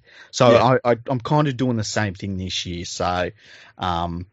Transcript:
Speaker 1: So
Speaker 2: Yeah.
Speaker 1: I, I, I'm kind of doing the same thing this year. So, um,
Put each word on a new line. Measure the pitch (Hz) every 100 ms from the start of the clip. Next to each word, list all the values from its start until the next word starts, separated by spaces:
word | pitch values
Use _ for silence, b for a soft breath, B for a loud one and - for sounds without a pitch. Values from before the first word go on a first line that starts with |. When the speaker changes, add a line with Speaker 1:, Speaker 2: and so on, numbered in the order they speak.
| B B B
Speaker 1:
So | - 123
Speaker 2:
Yeah. | 117 120 127
Speaker 1:
I, | 120
I, | 117 127
I'm | 127
kind | 113 151 151
of | 120
doing | 127 113
the |
same | 104 113 104
thing | 92 98 95
this | 92 - 92
year. | 87
So, | 87 - 90 90 90 B B B B -
um, | 92 85 85 85 92